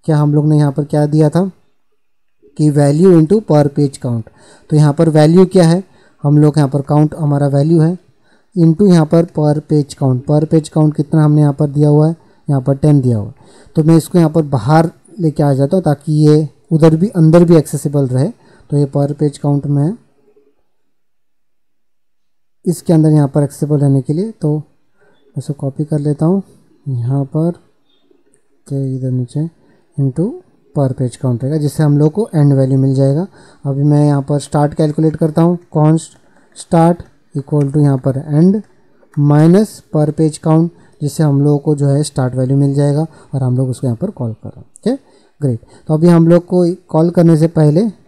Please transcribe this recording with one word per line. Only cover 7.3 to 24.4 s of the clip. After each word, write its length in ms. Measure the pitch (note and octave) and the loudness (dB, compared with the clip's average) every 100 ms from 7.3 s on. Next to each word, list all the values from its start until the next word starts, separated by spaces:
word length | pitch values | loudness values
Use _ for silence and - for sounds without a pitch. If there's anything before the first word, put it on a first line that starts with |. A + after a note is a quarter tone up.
| C#3+ C#3+ | -2 0
value 320 | C#3 D3 E3 | 0 2 2
है 160 | D#3+ F3+ _ _ _ _ _ F#3 | 0 -2 _ _ _ _ _ 0
into 320 | E3 D#3 G3+ | 0 2 4
यहाँ 180 | F3 D3+ | 4 4
पर 180 | E3+ E3+ | 0 0
per 220 | - D3+ D3 | -2 -2 -2
page 300 | - D3+ C#3+ | -2 -2 -2
count, 300 | - C3+ B2+ | -4 -2 -2
per 180 | C3 D3+ D3+ | 0 -2 2
page 240 | D#3+ D3+ | -2 0
count 260 | D#3+ D#3 D3 | 0 0 -2
कितना 280 | D3 D#3+ | -2 0
हमने 160 | D3+ D3+ | 2 2
यहाँ 120 | D3 | 0
पर 160 | C3+ D3+ | 0 -4
दिया 200 | C#3+ D3 | 0 2
हुआ 200 | D3 D#3 | 2 2
है, 80 | E3 _ _ - | -2 _ _ -4
यहाँ 140 | C#3 | -4
पर 140 | C3 C#3 | -2 -2
टेन 240 | D3+ D3 | 2 2
दिया 180 | B2 A2+ | 0 -2
हुआ 100 | G2 | -6
है। 60 | - - - - - | -16 -20 -20 -8 -2
तो 60 | |
मैं 140 | D3+ E3 | 2 2
इसको 220 | - F3+ | 2 0
यहाँ 120 | D#3+ | 2
पर 120 | E3 D3 | 0 -2
बाहर 420 | C#3 G#2+ D#3 E3 - _ - | -4 0 2 0 -6 _ -6
लेके 220 | D#3+ C#3+ | -4 -2
आ 100 | C#3+ | -2
जाता 220 | C3+ C#3 F#3+ | 0 0 0
हूँ 80 | |
ताकि 420 | E3+ C#3+ - D3+ D3+ | -2 -4 -2 2 4
ये 220 | D3+ D3+ _ _ | 2 0 _ _
उधर 240 | D#3+ D#3+ D#3+ | 2 2 2
भी, 120 | G3+ | -2
अंदर 360 | F#3+ D#3+ E3+ | 2 4 4
भी 120 | F3 E3+ | 6 4
accessible 500 | C#3+ D3+ D3+ C#3+ C3+ | 2 -6 -4 -4 -2
रहे। 200 | B2+ D#3+ - _ _ _ | -2 -4 -6 _ _ _
तो 60 | C#3+ | -2
ये 140 | C#3+ C#3+ | -2 -2
per 120 | C#3+ | -4
page 240 | D3 D3+ C#3+ | -2 -4 -2
count 260 | D3 C#3+ C#3 | -4 -2 -2
में 280 | C#3+ D3 A#3 _ _ _ _ _ _ _ _ _ _ _ _ _ _ _ _ _ _ _ _ _ _ _ _ _ _ | -2 -2 -4 _ _ _ _ _ _ _ _ _ _ _ _ _ _ _ _ _ _ _ _ _ _ _ _ _ _
इसके 280 | - E3 - | -6 -6 0
अंदर 180 | E3 D#3 | 2 4
यहाँ 180 | D3+ C#3+ | 2 2
पर 140 | D3+ | -2
accessible 360 | C#3+ - D3 D3+ | -4 -6 -4 0
रहने 220 | C#3 C#3 | 0 0
के 100 | C3 | -2
लिए, 180 | D3+ A3 | -6 -6
तो 300 | G#3+ | -6